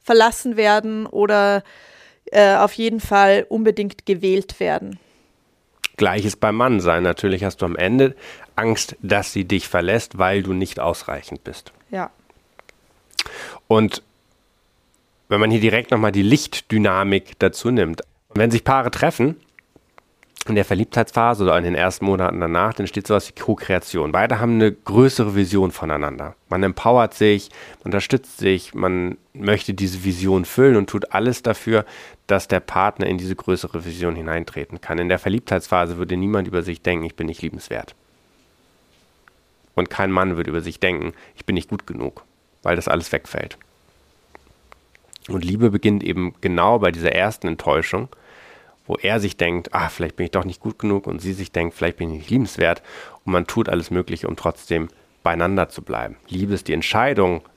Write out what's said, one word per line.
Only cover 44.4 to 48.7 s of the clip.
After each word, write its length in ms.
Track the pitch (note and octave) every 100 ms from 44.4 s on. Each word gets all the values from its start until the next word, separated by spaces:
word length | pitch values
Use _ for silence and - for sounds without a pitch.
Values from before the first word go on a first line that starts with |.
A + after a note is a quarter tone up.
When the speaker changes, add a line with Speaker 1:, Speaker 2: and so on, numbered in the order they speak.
| _ _ _ - _ _ _ - -
Speaker 2:
Und 160 | F#2
Liebe 280 | F2 G#2 A#2
beginnt 320 | G2+ G#2+ G2+
eben 320 | F2 F2 F2+ -
genau 360 | F#2 E2+ F#2+ A#2
bei 140 | F#2
dieser 220 | E2 E2+
ersten 340 | E2+ G2+ - E2+
Enttäuschung, 640 | E2 - D2 - F#2+ C3 - _ - - - _